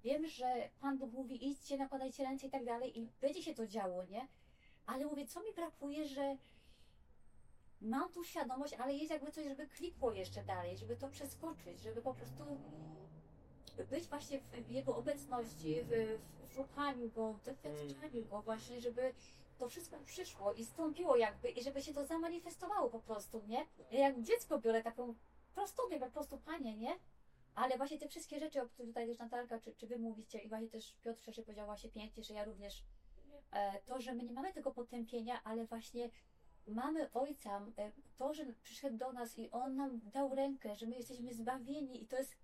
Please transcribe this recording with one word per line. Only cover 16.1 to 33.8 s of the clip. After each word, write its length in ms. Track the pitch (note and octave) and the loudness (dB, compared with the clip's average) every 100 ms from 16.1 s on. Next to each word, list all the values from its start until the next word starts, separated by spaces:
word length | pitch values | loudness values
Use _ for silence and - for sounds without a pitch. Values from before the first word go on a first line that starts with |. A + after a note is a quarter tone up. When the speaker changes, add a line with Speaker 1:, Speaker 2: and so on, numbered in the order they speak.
| A3 - - - | 0 -4 -12 -8
Speaker 1:
w 60 | |
szukaniu 560 | C4+ C4+ C#4+ C#4+ B3 A#3 | -4 -2 2 2 2 -2
Go, 220 | A3+ A3 | 2 0
w 120 | G#3 | 0
doświadczaniu 640 | - C4+ D4 D4 D4 C#4 D4+ A#3 | -6 -6 -4 -4 -4 -4 -4 -4
Speaker 2:
Mm. 100 | A3 | -2
Speaker 1:
Go 140 | G3+ | -4
właśnie, 380 | G#3 A3 A3+ A#3+ | 0 -2 -2 -2
żeby 340 | A#3+ A#3 B3+ - - - - - | 0 2 2 0 -14 -18 -20 -6
to 100 | A#3+ | -4
wszystko 280 | F4 E4+ D#4 | -4 -10 -12
przyszło 480 | C#4+ - F4+ - G3 | -10 -6 -6 2 2
i 120 | - | 2
stąpiło 520 | A3+ - D#4 D4+ F4 B3 | -4 2 2 4 10 10
jakby 320 | G#3+ G3+ B3 | 10 6 -2
i 120 | - | 0
żeby 200 | B3+ C#4 | 0 0
się 100 | C#4 | 0
to 120 | C#4+ C#4 | -2 2
zamanifestowało 840 | E4 E4 E4+ E4+ D#4+ F4+ G#4 C4+ | 2 2 0 -4 -6 2 4 4
po 100 | A#3 | 2
prostu, 420 | A3+ G#3+ G#3 A3 G#3 | -4 -4 -2 -6 0
nie? 200 | A#3+ - - - | 0 0 -8 2
Ja 80 | B3 | 8
jak 240 | C#4 B3+ | 8 8
dziecko 360 | A3+ A#4+ - D#4 | 4 4 6 4
biorę 220 | A3+ A3+ | 8 6
taką 320 | A3+ A#3 B3 A3+ - - - | 4 -2 -4 -4 -12 -20 -6
prostotę 440 | - G4 - A#4+ D4+ | 0 0 2 2 2
po 100 | B3 | 0
prostu, 280 | D4 C#4+ C4+ | -2 -4 -4
„Panie”, 380 | D4+ E4+ A#3+ G#3+ | -4 -2 -2 0
nie? 160 | A#3+ F#4 - - - - - | -2 -2 -6 -20 -20 -20 -8
Ale 220 | - B3+ B3+ | 2 4 4
właśnie 220 | C#4 D4+ | 2 0
te 100 | D4 | -4
wszystkie 320 | E4+ - D4 | -6 -4 -2
rzeczy, 220 | D#4 C#4 | 0 0
o 40 | A#3+ | 0
których 220 | - A#3+ | -4 -4
tutaj 160 | A#3 A#3 | 0 0
też 100 | A#3+ | -2
Natalka, 420 | A#3 A#3+ A#3+ A3+ | -2 -2 -2 -4
czy, 140 | A3+ | -6
czy 120 | - A3 | -12 -4
wy 120 | A#3+ | 0
mówicie 400 | A3+ A3 A3 A3 | 0 -2 -6 -8
i 100 | G#3 | -4
właśnie 200 | A3 A3+ | -4 -2
też 260 | A3 - - | -6 -10 -6
Piotr 160 | A#3 A3+ | -6 -4
wcześniej 240 | - A3+ A3+ | -8 -10 -10
powiedział 200 | G#3 G#3 | -8 -6
właśnie 240 | G#3 A3+ | -6 -8
pięknie, 340 | A3 G#3+ A3+ | -8 -8 -8
że 100 | A3 | -8
ja 100 | G#3+ | -4
również, 400 | G#3 G3 G3+ - - - - - C#4 C#4+ - | -4 -4 -8 -10 -12 -16 -18 -18 -16 -18 -2
e, 280 | G#3 G3+ G3+ | 2 2 0